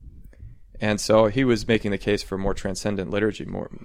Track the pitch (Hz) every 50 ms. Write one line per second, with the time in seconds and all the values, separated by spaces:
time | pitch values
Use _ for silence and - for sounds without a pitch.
0 | - - - - - - - - - - - - - - - - 107 107 104 101
1 | - - 107 110 110 107 101 135 135 127 117 107 104 113 113 107 - 104 101 95
2 | - 107 104 101 - - 98 95 98 98 92 - - 98 92 - - 104 104 95
3 | 92 - 101 101 110 107 101 - - 92 95 95 - - - -